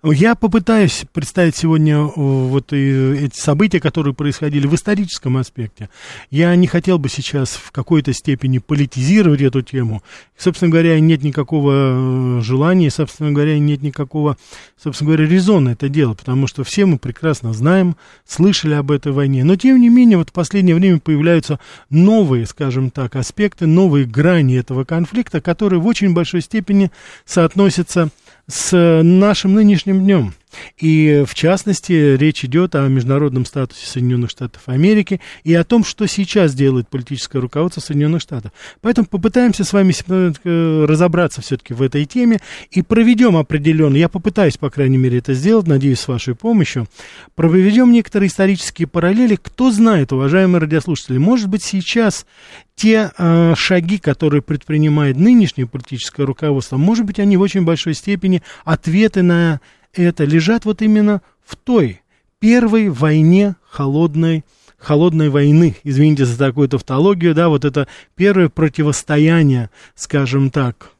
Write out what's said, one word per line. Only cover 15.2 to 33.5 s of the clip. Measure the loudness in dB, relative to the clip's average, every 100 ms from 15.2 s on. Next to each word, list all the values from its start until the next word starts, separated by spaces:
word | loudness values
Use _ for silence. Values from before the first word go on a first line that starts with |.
| 2
резона | 2 2 2 0
это | -2 -4
делать, | -2 -2 -2
потому | -4 -2 -2
что | -6
все | -6 0
мы | 0 0
прекрасно | -4 -6 -6 -4 -6
знаем, | -2 0 2 0 -4 _ _ _
слышали | 0 0 2 -2
об | -2 -2
этой | -4 -2
войне. | -2 -2 0
Но, | 0
тем | 2 4 4
не | 6
менее, | 6 6 4
вот | 0
в |
последнее | -4 -4 0 2
время | 4 4 2
появляются | 0 0 2 0 0 -8 -10 -20 _
новые, | 2 4 4 2 -2 -4
скажем | -6 -6 -4 -4
так, | -6 -8
аспекты, | -6 -8 -4 -4 -2 0
новые | 2 2 2
грани | 0 0 2 2 2 0
этого | -4 -6
конфликта, | -4 -4 -4 -4 -4 -6
которые | -4 -2 0 0
в | 0
очень | 0 0
большой | 0 -2 -6
степени | -4 -8 -2 0 0 -4 -20 -20
соотносятся | _ 0 0 2 0 0 -2 -2 -4 _ _ _ -16
с | -10 -2 2 4 4
нашим | 4 4 4 2 2
нынешним | 4 4 2 0 0
днём. | 2 2 0 -8 _ -20 -20 _
И, | 0 4 4 2 0
в |
частности, | -2 0 0 -2 -4 0 2 2 2
речь | 0 -2
идёт | -4 -2 -2
о | -2 0
международном | 0 0 0 0 -2
статусе | -6